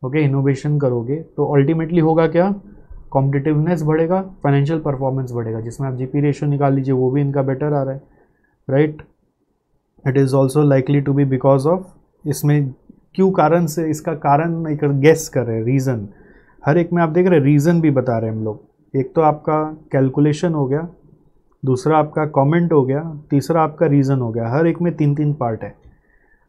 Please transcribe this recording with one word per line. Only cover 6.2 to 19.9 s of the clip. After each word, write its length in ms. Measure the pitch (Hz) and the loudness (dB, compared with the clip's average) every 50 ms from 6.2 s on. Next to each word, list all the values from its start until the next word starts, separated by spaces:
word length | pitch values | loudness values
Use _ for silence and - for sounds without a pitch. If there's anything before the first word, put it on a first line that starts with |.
रेशियो 300 | 143 147 139 - 151 147 | 0 0 0 -2 -2 -2
निकाल 240 | 143 139 143 139 139 | 0 0 0 0 0
लीजिए, 200 | 135 131 135 131 | 0 0 0 0
वो 160 | 127 127 127 | 0 0 0
भी 100 | 135 143 | 0 0
इनका 220 | 143 139 139 139 | -2 0 -2 -2
better 300 | 131 135 131 131 147 151 | -2 -2 -4 -4 -4 -2
आ 100 | 147 139 | -2 -2
रहा 120 | 135 135 135 | -4 -4 -8
है, 80 | 143 - _ _ _ _ _ _ _ _ _ _ _ - 127 | -10 -14 _ _ _ _ _ _ _ _ _ _ _ -6 -2
right? 340 | 135 143 156 156 156 - - _ _ _ _ _ _ _ _ _ _ _ _ _ _ _ _ _ _ _ - | 2 2 2 0 -2 -10 -20 _ _ _ _ _ _ _ _ _ _ _ _ _ _ _ _ _ _ _ -4
It 140 | 135 127 139 | -2 0 2
is 160 | 135 127 135 | 0 2 2
also 300 | 135 135 131 135 151 151 | 2 2 2 2 2 2
likely 380 | 143 139 131 127 147 143 143 135 | 4 2 2 2 2 0 0 0
to 100 | 143 139 143 | 0 0 0
be 100 | 143 135 | 0 0
because 360 | 131 127 139 135 139 135 135 | 0 0 2 2 2 4 2
of, 180 | 156 180 185 190 - - _ _ _ _ _ - | 0 0 -2 -4 -12 -20 _ _ _ _ _ -6
इसमें 480 | 151 143 - 147 147 147 147 139 127 - _ _ _ - _ _ _ - | -6 -6 -2 0 2 2 2 0 -2 -6 _ _ _ -20 _ _ _ -2
क्यों 160 | 185 190 190 | 0 0 2
कारण 340 | 190 180 151 156 165 175 170 | 4 2 2 2 2 2 0
से, 220 | 151 - 175 160 156 | -2 -4 -4 -4 -4
इसका 240 | 147 156 - 170 156 | -4 -4 -6 -8 -8
कारण 520 | 151 - 143 143 147 165 170 165 165 165 | -4 0 2 2 2 2 -2 -4 -4 -4
एक 180 | 156 147 151 147 143 143 135 | -6 -4 -2 -2 -2 0 4
guess 280 | 139 156 160 156 - - | 4 4 4 4 0 -4
कर 160 | - 131 117 | -4 -4 -2
रहे 120 | 117 113 | -2 -4
हैं, 80 | 113 110 | -4 -2
reason। 440 | 123 135 135 131 135 123 107 101 - - - - - - _ _ _ _ _ | 0 0 0 0 -2 -4 -4 -6 -12 -16 -20 -20 -20 -20 _ _ _ _ _
हर 160 | - 139 156 175 | -2 0 2 2
एक 140 | 170 - | 0 0
में 100 | 175 170 | 0 0
आप 60 | 165 156 | 0 2
देख 180 | 151 180 180 | 2 2 4
रहे 120 | 185 175 147 | 4 4 4
हैं 80 | 131 | 4
reason 340 | 143 147 143 143 175 170 165 | 4 4 4 4 4 2 2
भी 100 | 160 151 | 2 2
बता 280 | 131 131 127 131 117 113 | 2 2 0 0 -2 -2
रहे 120 | 113 113 | -2 -4
हैं 60 | 110 | -4
हम 80 | 110 110 | -4 -6
लोग। 180 | 107 - - - _ _ _ _ _ - | -6 -8 -8 -14 _ _ _ _ _ -4
एक 200 | 135 131 - - | -4 -4 -2 0
तो 60 | 165 | 2
आपका 420 | 156 151 147 151 - 160 151 156 156 156 156 - - - | 2 2 0 0 -4 -2 -2 -2 -2 -4 -8 -14 -10 -4